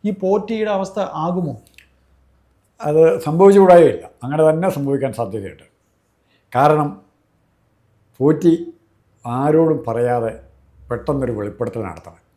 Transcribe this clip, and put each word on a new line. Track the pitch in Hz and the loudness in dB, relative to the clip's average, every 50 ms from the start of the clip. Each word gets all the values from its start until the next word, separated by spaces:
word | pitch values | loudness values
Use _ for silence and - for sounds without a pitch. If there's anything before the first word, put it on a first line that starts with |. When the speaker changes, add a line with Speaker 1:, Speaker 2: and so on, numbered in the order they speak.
| - | -6
Speaker 1:
ഈ | 202 | -8
പോറ്റിയുടെ | 185 185 190 185 196 214 202 - 226 220 214 208 | -8 -4 -2 -2 -2 -2 -2 -6 -6 -6 -4 -4
അവസ്ഥ | 202 190 190 190 - 208 | -4 -4 -6 -6 -6 -8
ആകുമോ? | 185 - - 151 156 175 180 185 175 147 120 - _ _ _ - _ _ _ _ _ _ _ _ _ _ _ _ _ _ _ _ _ _ _ _ | -8 -8 -6 -6 -6 -4 -4 -4 -6 -6 -10 -12 _ _ _ -20 _ _ _ _ _ _ _ _ _ _ _ _ _ _ _ _ _ _ _ _
Speaker 2:
അത് | 139 147 151 160 165 160 160 - | -8 -2 2 4 4 4 2 0
സംഭവിച്ചുകൂടായില്ല. | - 151 151 170 190 196 196 196 190 180 180 175 165 131 - - - - _ _ - | -4 -4 2 6 6 6 8 8 8 8 8 8 8 6 2 -2 -12 -18 _ _ -10
അങ്ങനെ | 127 143 156 156 156 | -6 -2 2 2 2
തന്നെ | 156 160 180 190 | 2 0 -2 -4
സംഭവിക്കാൻ | - 147 143 139 139 131 135 131 - | -4 -4 -4 -4 -4 -4 -4 -6 -6
സാധ്യതയുണ്ട്. | - 117 98 101 107 98 90 73 _ _ _ _ _ _ _ _ _ _ _ _ _ _ _ _ _ _ _ - | -6 -8 -8 -8 -10 -12 -12 -16 _ _ _ _ _ _ _ _ _ _ _ _ _ _ _ _ _ _ _ -2
കാരണം | 120 139 151 151 151 147 147 - - _ _ _ _ _ _ _ _ _ _ _ _ _ _ _ _ _ _ _ _ _ _ _ _ | 2 2 2 2 0 -2 -6 -8 -14 _ _ _ _ _ _ _ _ _ _ _ _ _ _ _ _ _ _ _ _ _ _ _ _
പോറ്റി | 131 147 160 151 - 170 165 175 - - - _ _ _ _ _ _ _ _ _ _ | 0 0 0 2 2 0 0 0 -4 -14 -18 _ _ _ _ _ _ _ _ _ _
ആരോടും | 120 120 127 139 151 156 160 165 160 156 139 - | -10 -6 -4 -2 0 2 2 2 0 -2 -4 -4
പറയാതെ | 117 113 117 120 120 120 120 113 113 110 - - _ _ _ _ _ _ _ - - | -6 -4 -4 -2 -2 -2 -4 -4 -6 -8 -12 -20 _ _ _ _ _ _ _ -12 -10
പെട്ടെന്നൊരു | 120 117 - - 143 139 131 127 | -10 -8 -6 -6 -4 -4 -4 -6
വെളിപ്പെടുത്തൽ | 117 104 104 104 101 - 120 - - 113 | -6 -8 -8 -10 -8 -8 -8 -8 -8 -10
നടത്തണം. | 107 90 80 80 - 87 _ _ _ _ _ | -10 -10 -12 -16 -20 -20 _ _ _ _ _